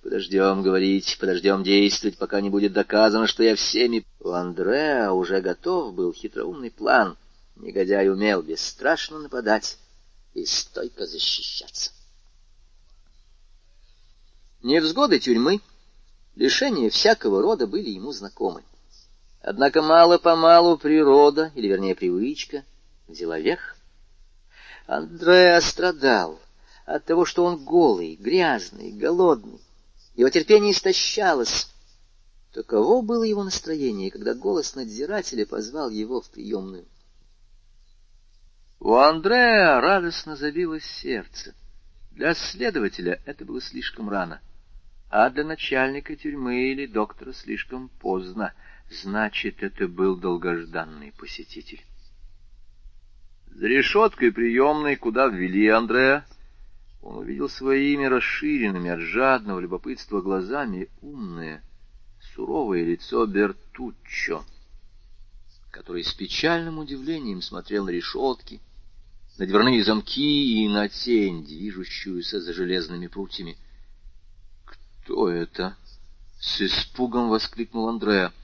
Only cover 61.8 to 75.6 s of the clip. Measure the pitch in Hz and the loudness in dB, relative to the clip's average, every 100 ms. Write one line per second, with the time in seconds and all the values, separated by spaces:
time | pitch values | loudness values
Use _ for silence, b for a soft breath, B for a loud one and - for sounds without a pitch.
61.8 | - - - - - - 110 156 120 90 | -20 -20 -20 -20 -20 -12 -6 -4 -2 -2
62.8 | 82 85 - 120 113 98 104 - - - | -2 -4 -4 -2 0 0 0 -2 -18 -14
63.8 | 123 - - - - 82 - - - - | -14 -14 -12 -8 -6 -8 -10 -20 -20 -20
64.8 | - - - - - - - - - - | -20 -20 -20 -20 -20 -20 -20 -20 -20 -20
65.8 | - 87 82 - 95 - 160 165 165 156 | -10 -8 -6 -8 -8 -2 0 0 -4 -10
66.8 | 147 139 135 160 123 92 - 92 - 104 | -10 -10 -8 -8 -8 -10 -10 -14 -6 -4
67.8 | 95 87 - - 131 123 - - - - | -4 -6 -6 -4 -4 -4 -12 -20 -20 -20
68.8 | - - - - - - 95 101 120 123 | -20 -20 -20 -20 -20 -8 0 4 4 4
69.8 | 101 107 - 131 147 147 139 110 107 104 | 2 0 -2 -4 0 0 0 0 0 0
70.8 | 104 - 120 117 98 85 76 78 104 92 | -2 -6 0 2 2 -4 -12 -12 -12 -12
71.8 | 92 - 98 90 85 104 85 85 90 92 | -12 -12 -10 -10 -8 -10 -8 -6 -4 -4
72.8 | 80 87 87 98 95 - 85 76 - - | -4 -10 -12 -12 -12 -12 -14 -16 -20 -20
73.8 | - - - - - - - - - - | -20 -20 -20 -20 -20 -20 -20 -20 -20 -20
74.8 | - - - - 101 85 82 - | -20 -20 -8 -2 -2 -2 -6 -8